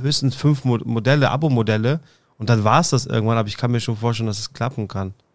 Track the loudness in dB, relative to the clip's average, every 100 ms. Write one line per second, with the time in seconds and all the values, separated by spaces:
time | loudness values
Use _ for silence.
0 | -4 0 -2 0 0 2 0 -2 -2 -2
1 | 2 2 2 2 2 2 2 2 0 -2
2 | -6 _ _ -6 0 2 4 4 4 0
3 | 0 -2 0 0 -2 -4 -2 -2 -2 -2
4 | -2 -2 -4 -6 -10 -6 -6 -4 -6 -6
5 | -8 -10 _